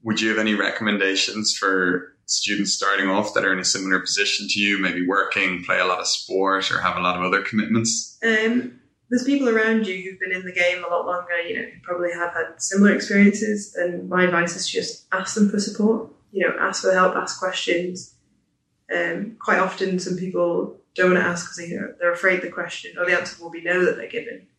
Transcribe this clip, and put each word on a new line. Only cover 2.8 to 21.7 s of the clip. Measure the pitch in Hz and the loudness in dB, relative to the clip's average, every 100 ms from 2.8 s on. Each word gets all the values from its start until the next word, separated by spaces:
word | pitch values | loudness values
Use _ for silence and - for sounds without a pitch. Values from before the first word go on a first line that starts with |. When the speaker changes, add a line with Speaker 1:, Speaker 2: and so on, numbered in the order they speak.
| 98 98 95 | 0 0 2
Speaker 1:
off | 98 104 | 0 0
that | - | 0
are | 98 | 0
in | 95 | 0
a | |
similar | 90 95 95 92 | 0 -2 0 -2
position | - - 101 - 101 | 0 0 0 0 -2
to | 104 | 0
you, | 101 101 | 2 2
maybe | 95 87 90 | 0 0 0
working, | 98 95 - 95 90 | 0 0 0 0 -2
play | 87 92 | -2 0
a | |
lot | 92 90 | 2 0
of | 85 | -2
sport, | - - 95 98 95 92 | -4 -2 0 2 2 0
or | 87 | 0
have | 90 87 | 0 0
a | |
lot | 90 90 | 0 0
of | |
other | 92 98 | 2 0
commitments? | - 107 107 110 113 - - - | 0 -2 2 2 2 -2 -6 -4
Speaker 2:
Um, | 226 220 220 240 240 - _ _ _ | 0 2 2 0 -2 -12 _ _ _
there's | 247 | 0
people | 269 277 254 | 2 2 4
around | 220 220 226 202 | 2 4 2 0
you | 185 | -4
who've | 185 185 | -8 -8
been | 185 | -6
in | 185 185 | -6 -6
the | |
game | 175 175 180 | 0 0 0
a | 175 | -2
lot | 175 175 | -2 -2
longer, | 180 175 170 170 | -4 -2 -4 -4
you | - | -6
know, | |
who | - - | -8 -12
probably | - 175 175 | -8 -4 -4
have | 170 170 | -2 -4
had | 170 160 - | -4 -6 -6
similar | - 196 202 | -4 6 6
experiences, | - - 202 202 196 214 208 - - | 6 2 6 6 6 -2 -2 -4 -4
and | 175 175 180 | -4 -4 -2
my | 180 | 2
advice | 180 175 175 - | 2 2 0 -2
is | - | -4
just | - 175 - _ | -4 -6 -10 _
ask | 190 190 | -6 -4
them | 220 208 | 2 2
for | 202 | 2
support. | - - 208 226 - - _ | -4 0 2 2 -2 -16 _
You | 202 170 | -2 0
know, | - | 0
ask | 190 - | -2 0
for | 190 | 2
help, | 185 185 | 4 4
ask | - 185 - | 2 -4 -4
questions. | 185 185 - 175 180 180 - _ _ _ _ _ _ _ _ | -4 -4 0 0 0 -6 -14 _ _ _ _ _ _ _ _
Um, | 175 170 170 208 226 | -2 -2 -4 -6 -8
quite | - 180 | 0 2
often, | 185 - 190 185 | 2 0 -2 0
some | 180 180 | -2 -4
people | 185 175 175 165 - - _ | -4 0 2 0 -2 -8 _
don't | - 185 | 2 4
want | 180 | 4
to | 175 | 2
ask | 175 - | -2 -6
'cause | - | -12
they, | |
you | 170 | -10